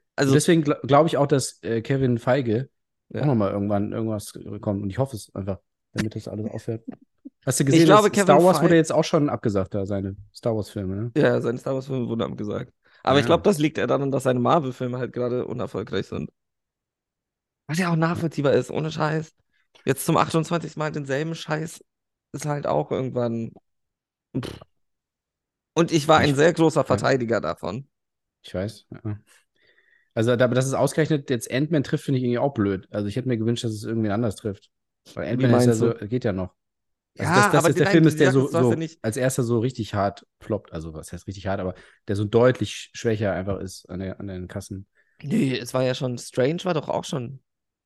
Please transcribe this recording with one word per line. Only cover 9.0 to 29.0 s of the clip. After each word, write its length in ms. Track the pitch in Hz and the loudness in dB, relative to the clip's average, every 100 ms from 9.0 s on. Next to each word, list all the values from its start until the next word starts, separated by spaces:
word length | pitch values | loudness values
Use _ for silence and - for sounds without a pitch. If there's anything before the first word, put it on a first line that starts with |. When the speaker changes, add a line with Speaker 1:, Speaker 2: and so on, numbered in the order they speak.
Speaker 2:
schon 240 | - 165 143 | 2 2 0
abgesagt, 460 | 113 117 98 92 | 0 0 0 -2
da 120 | 104 98 | -4 -4
seine 300 | 101 98 101 - | -4 -6 -8 -16
Star 200 | - 120 | -6 -4
Wars 160 | 110 101 | -2 -4
Filme, 260 | 107 95 98 | -6 -6 -6
ne? 160 | 120 143 | -4 2
Speaker 1:
Ja, 240 | 131 120 | 2 2
seine 180 | 120 123 | -2 -4
Star 160 | 135 | -4
Wars 120 | 135 135 | -6 -4
Filme 220 | 131 117 | -4 -4
wurden 140 | 117 | -2
abgesagt. 500 | - - 104 101 127 _ _ _ | -4 -6 -6 -8 -10 _ _ _
Aber 160 | - 143 | 2 2
ich 60 | |
Speaker 2:
Ja. 20 | 123 | 4
Speaker 1:
glaub, 160 | 165 | 2
das 160 | 208 156 | 2 2
liegt 200 | 151 - | 0 -2
eher 80 | 120 | -2
daran, 240 | 135 139 | 0 -2
dass 120 | 131 | -2
seine 180 | 131 123 | 0 0
Marvel-Filme 580 | 120 160 131 - 127 123 | 2 2 0 -6 -8 -6
halt 140 | 123 | -6
gerade 340 | 127 123 123 - | -6 -4 -4 -6
unerfolgreich 600 | - 98 - 117 95 - | -8 -8 -8 -6 -6 -6
sind. 240 | - - _ _ _ _ _ _ _ _ _ _ _ _ _ - | -8 -10 _ _ _ _ _ _ _ _ _ _ _ _ _ -6
Was 120 | 160 | -2
ja 120 | 175 | 0
auch 60 | 160 | 0
nachvollziehbar 560 | 165 170 165 - 139 | 0 0 -4 0 2
ist, 180 | 123 - | 2 2
ohne 200 | - 156 | -4 -6
Scheiß. 440 | 156 156 156 156 _ _ _ _ _ | -4 -2 -2 -6 _ _ _ _ _
Jetzt 200 | - 135 | -4 -2
zum 120 | - 160 | 0 2
achtundzwanzigsten 600 | 156 165 156 170 156 - | 2 0 -2 -4 -4 -6
Mal 140 | 156 | -6
denselben 420 | 151 135 135 165 | -6 -4 -4 -4
Scheiß 480 | 160 - 156 165 - _ _ _ _ _ | -8 -6 -6 -6 -12 _ _ _ _ _
ist 140 | 143 151 | -10 -6
halt 200 | 147 - | -4 -2
auch 240 | 147 147 | -2 -2
irgendwann. 600 | 127 131 123 120 113 113 - _ _ _ _ _ _ _ 131 | -4 -4 -2 -4 -4 -8 -12 _ _ _ _ _ _ _ -8
Pff. 220 | - - - _ _ _ _ _ _ _ _ _ _ | -8 -12 -20 _ _ _ _ _ _ _ _ _ _
Und 160 | 160 170 | 0 2
ich 160 | 160 143 | 2 4
war 160 | 156 | 6
Speaker 2:
Ich 80 | 143 | 6
Speaker 1:
ein 60 | 135 | 4
sehr 160 | 160 | 4
großer 280 | 160 160 147 | 4 2 2
Speaker 2:
Ja. 60 | - | 2
Speaker 1:
Verteidiger 540 | 120 123 135 113 104 | 2 2 0 0 -2
davon. 480 | 76 85 - 113 139 _ _ _ _ _ | -2 -6 -8 -8 -12 _ _ _ _ _
Speaker 2:
Ich 120 | - | -10
weiß, 320 | 90 104 - - | -6 -6 -10 -18
ja. 280 | - | -12